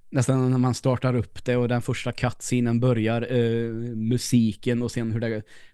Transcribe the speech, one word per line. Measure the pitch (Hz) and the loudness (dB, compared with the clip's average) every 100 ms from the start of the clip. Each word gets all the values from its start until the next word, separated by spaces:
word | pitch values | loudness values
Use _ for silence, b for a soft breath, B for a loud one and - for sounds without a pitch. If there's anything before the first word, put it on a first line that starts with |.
| - | -4
nästan | 139 123 131 127 | -2 2 2 4
när | 127 | 4
man | 127 | 2
startar | 120 135 123 127 120 | 2 0 0 0 0
upp | - - - | -2 -6 -2
det | 123 | 0
och | 120 | 2
den | 120 | 0
första | 120 120 123 | -2 -4 -4
cutscenen | - 123 - - 123 120 117 | -2 -4 -4 -2 0 0 2
börjar, | 127 113 110 117 117 123 | 2 2 2 0 0 0
eh, | 117 117 117 113 120 110 | 2 0 -2 -6 -6 -4
musiken | 110 123 - 120 110 - 123 120 | -2 -2 2 2 2 0 -2 -2
och | 120 | -2
sen | 123 113 | -4 -4
hur | 113 | -2
det | 113 107 - B B | -2 -4 -8 B B